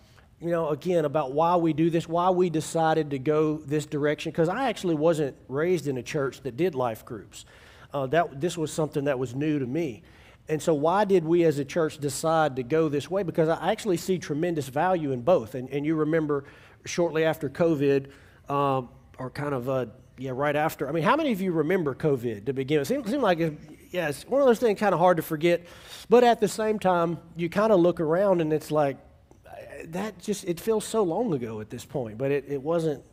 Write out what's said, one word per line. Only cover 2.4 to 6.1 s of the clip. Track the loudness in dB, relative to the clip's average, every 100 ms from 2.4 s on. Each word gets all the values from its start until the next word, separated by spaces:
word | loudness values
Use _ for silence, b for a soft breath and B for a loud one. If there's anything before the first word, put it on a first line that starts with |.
| 2
decided | 0 -2 0 2 2 0
to | -2
go | 0 2 2 -2
this | -4 -4 -2
direction, | -2 0 -2 -4
'cause | 0 0
I | 0 -2
actually | -2 -2
wasn't | 2 2 2 -2 -6 -8
raised | -2 0 0 -2
in | -6
a |
church | -4